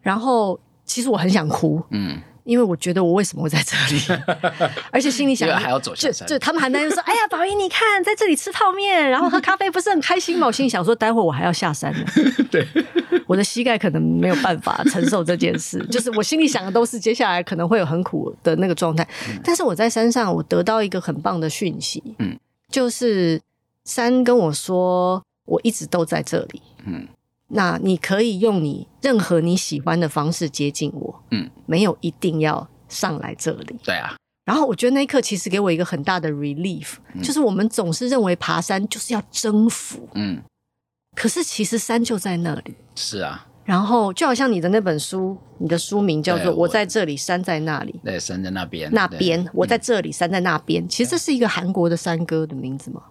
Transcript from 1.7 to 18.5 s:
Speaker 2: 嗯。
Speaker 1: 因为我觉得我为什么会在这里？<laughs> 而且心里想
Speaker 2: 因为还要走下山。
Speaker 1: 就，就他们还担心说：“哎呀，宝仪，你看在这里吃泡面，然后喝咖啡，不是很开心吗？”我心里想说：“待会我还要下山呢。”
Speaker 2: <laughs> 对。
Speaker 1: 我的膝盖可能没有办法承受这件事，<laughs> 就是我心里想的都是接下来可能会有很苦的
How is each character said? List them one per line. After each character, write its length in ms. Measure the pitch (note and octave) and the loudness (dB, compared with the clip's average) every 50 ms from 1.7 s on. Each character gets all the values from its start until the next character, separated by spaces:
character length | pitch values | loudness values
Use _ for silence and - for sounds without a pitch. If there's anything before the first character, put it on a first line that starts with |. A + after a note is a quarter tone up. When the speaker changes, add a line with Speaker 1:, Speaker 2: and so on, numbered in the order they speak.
| D3 E3 - - | 2 0 -2 -4
Speaker 2:
嗯。 300 | - G#2 G2 E2 C#2+ D#2+ - - - - _ | -4 -4 -4 -4 -6 -10 -14 -18 -20 -16 _
Speaker 1:
因 140 | A#3+ A#3+ | 0 2
为 60 | B3 A#3+ | 4 4
我 120 | F#3+ E3+ | 2 0
觉 180 | - - F3+ E3+ | -2 -2 0 2
得 80 | F#3+ | 2
我 120 | F3+ E3+ E3+ | 4 4 4
为 100 | G3+ G3 | 2 2
什 140 | - - | 0 -2
么 60 | D#3 - | -4 -4
会 60 | D#3 | 0
在 140 | D3+ D3+ C#3 | 0 0 0
这 140 | - - - D3 C3+ D3 | 0 0 0 0 2 0
里？ 260 | C#3+ - - F3+ D3+ - - E3+ - - E3+ | 0 0 0 -2 -2 0 -4 -2 0 -2 -4
<laughs> 400 | - - F3 C#3 - - - - | 0 0 -2 -2 -2 -6 -10 0
而 80 | - C4 | 0 2
且 100 | C#4+ D4 | 2 2
心 180 | B3+ A#3 C#4+ C4+ | 0 2 2 2
里 40 | C4 | 2
想 140 | - G#3+ | 2 2
Speaker 2:
因 80 | E3 C#3+ | 0 0
为 40 | - | 0
还 100 | - - | 0 0
要 100 | B2+ C3+ | 0 0
走 160 | - - F2 | -2 -4 -6
下 160 | - - C#4 | -2 -2 -2
山。 160 | - - F3+ | -2 -2 -4
Speaker 1:
就， 80 | F3 - | -4 -4
就 40 | C4 | 0
他 120 | - D4 | 0 0
们 100 | D#4+ E4 | 0 0
还 80 | C#4 C4 | 0 2
担 120 | B3+ C#4+ | 2 0
心 100 | D4+ D#4 | 0 0
说 80 | D4 E4+ - | -2 -2 0
：“哎 60 | - G#4+ | 0 2
呀， 140 | A#4 A4 G#4 | 2 2 0
宝 140 | F#4 D#4+ F4 | 0 -2 0
仪， 100 | G4 G4+ | 0 0
你 140 | G#4 G4 F4+ | 0 0 0
看 340 | - - A4+ A4 G#4 G4 F4 | 0 2 2 4 4 2 2
在 100 | G4+ G#4+ | 0 2
这 120 | - G#4+ | 2 2
里 100 | F#4+ D4+ | 2 2
吃 160 | - - G4+ | 0 0 -6
泡 200 | F#4 - - F#4+ F#4 | 0 2 2 2 2
面， 360 | G4 G4+ G4+ F#4+ E4+ D4 C4+ | 2 0 2 2 4 4 4
然 100 | B3+ C#4 | 4 2
后 100 | F4+ F4 | 2 2
喝 100 | - F#4+ | 2 2
咖 160 | - - F#4+ | 2 2 2
啡， 160 | - G4 F#4+ | 2 2 0
不 80 | E4 F#4 | 0 0
是 100 | - G#4 | 0 2
很 120 | G4 D#4 | 2 2
开 180 | C4+ - F4+ F#4 | 2 2 0 2
心 180 | - - E4+ | 2 0 0
吗？” 80 | - D#4 | 2 2
我 60 | A#3+ | 2
心 140 | G#3+ - C#4 | 2 2 0
里 40 | B3 | 2
想 140 | A#3 F#3 E3+ | 2 2 2
说 100 | F#3+ A#3 | 2 2
：“待 180 | - A3 A3 | 4 2 2
会 100 | A#3 A3+ | 4 4
我 100 | G3 E3 | 4 2
还 140 | C#3 C3+ E3+ | 2 2 0
要 80 | F3 E3+ | 0 0
下 180 | - G3+ E3 | 2 0 -2
山 220 | D3 - D#3 D3+ - | -2 -2 -4 -4 -4
呢。” 120 | - - - - - D4+ C4+ - | -4 -4 2 2 4 4 4 2
Speaker 2:
<laughs> 140 | - A#3+ - | 2 0 2
对。 160 | - E3 C3 - - E4 - - - E4+ E4+ - F4 F4+ - | 2 0 0 2 0 -2 -2 0 -2 -2 0 2 0 0 2
Speaker 1:
我 100 | - F3+ | 2 2
的 80 | F#3+ G3+ | 2 2
膝 200 | - - A#3 A#3+ | 0 -2 0 0
盖 140 | B3+ A3+ | 2 2
可 140 | G#3 - F#3 | 2 0 0
能 100 | C#3+ D#3+ | 0 2
没 260 | D#3+ D#3+ E3 E3 F3 | 2 2 2 2 2
有 80 | F#3 F3+ | 2 2
办 240 | - - F#3+ E3+ - | 2 2 0 0 0
法 240 | - - - - - C#4 | -2 -2 -2 0 0 0
承 120 | - G3 - | 0 2 0
受 160 | - G#3+ F#3+ E3 | 2 2 0 0
这 140 | D#3+ F3+ | 0 0
件 200 | D#3+ - F3 - | 0 0 0 0
事， 260 | D#3+ - - - F#3 - | -2 -6 -6 -6 -6 -6
<laughs> 40 | - | -2
就 120 | A3+ B3 | -2 -2
是 100 | A#3 B3+ | -2 0
我 100 | A3 G#3+ | 0 0
心 160 | G3 - D#4 | 0 2 2
里 80 | D#4 D#4+ | 2 2
想 200 | C#4+ - A3 F#3 | 2 2 -2 -4
的 60 | G3 | -2
都 140 | F#3 G#3 A#3+ | -2 -2 -2
是 140 | - - A3+ | -2 -4 -2
接 140 | - A3+ A#3 | 0 0 2
下 180 | - B3 G3+ | 2 2 0
来 100 | F3 F3+ | 0 -2
可 140 | F3 - G3 | -2 -4 -2
能 120 | E3 E3+ | -2 2
会 120 | E3+ A3+ G#3+ | 2 2 2
有 60 | F3 | 2
很 180 | C#3 D#3+ E3+ F#3 | 2 0 -2 -2
苦 320 | - - D3+ - - - _ _ | -2 -4 -4 -4 -6 -8 _ _
的 100 | E3 | 2